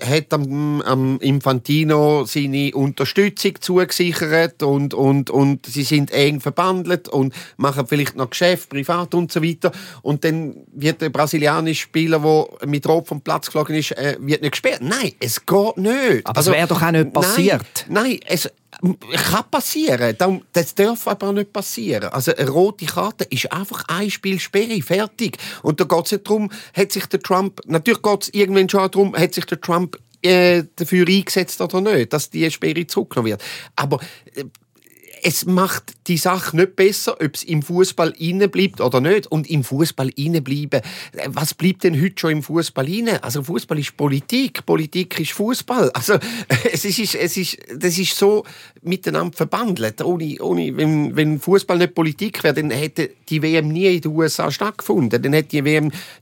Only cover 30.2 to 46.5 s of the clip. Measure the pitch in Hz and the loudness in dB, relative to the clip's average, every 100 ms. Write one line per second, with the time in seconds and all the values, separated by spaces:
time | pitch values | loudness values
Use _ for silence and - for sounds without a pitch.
30.2 | 175 180 180 175 156 - 165 185 175 190 | 4 6 6 4 0 -6 0 4 4 4
31.2 | - 190 180 - 175 185 208 175 117 151 | 2 -2 -2 -4 -2 0 2 2 2 -2
32.2 | - 165 160 - 160 156 175 - - - | -4 -2 -2 0 -2 -2 -4 -4 -4 -2
33.2 | 113 104 - - - - 139 139 160 - | -2 -4 -8 -14 -10 -6 -2 -2 -4 -18
34.2 | - - 139 - _ _ _ _ - - | -16 -12 -12 -16 _ _ _ _ -20 -4
35.2 | - - 170 185 185 - - - - 170 | -2 0 2 2 2 -2 -10 -8 -2 0
36.2 | 185 185 - 156 185 - 190 196 - - | 2 0 0 2 2 4 4 2 -4 -2
37.2 | 156 - - 156 143 175 185 - 160 - | -4 -4 -2 -2 2 2 2 2 -2 -2
38.2 | 165 190 196 - 190 - 123 127 143 208 | -2 0 2 2 0 0 0 2 4 2
39.2 | - 156 147 151 123 135 160 - 131 - | 0 -2 0 -2 0 0 0 0 -4 -2
40.2 | 147 165 135 143 147 135 - - - - | -2 -2 -2 -4 -2 -2 -2 -12 -14 -10
41.2 | 143 113 151 - 175 185 185 151 185 - | -8 -4 -4 0 0 2 2 2 0 0
42.2 | 165 151 131 170 160 - 135 202 233 185 | -2 -2 -2 -2 -2 -4 -4 -2 -2 -2
43.2 | - 143 135 117 - 156 139 - 147 139 | -4 -6 -4 -6 -4 -4 -4 -2 -2 -2
44.2 | - 247 269 - - 165 156 180 180 - | -2 -2 -2 -4 -2 -2 0 -4 -4 -6
45.2 | 156 - 208 262 - 247 147 - 151 202 | -6 -4 -2 -4 -2 0 2 0 -2 -2
46.2 | 226 233 - | -2 -8 -4